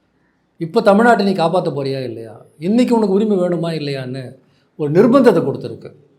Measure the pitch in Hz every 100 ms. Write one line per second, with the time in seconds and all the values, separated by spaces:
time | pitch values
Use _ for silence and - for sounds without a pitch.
0 | _ _ _ _ _ _ 165 226 208 196
1 | 240 220 202 185 165 180 175 143 135 135
2 | 127 113 113 107 - _ 160 233 254 226
3 | 214 190 220 196 175 175 165 160 143 135
4 | 127 131 123 - _ _ _ - 147 160
5 | 233 277 240 170 135 - 117 113 - -
6 | _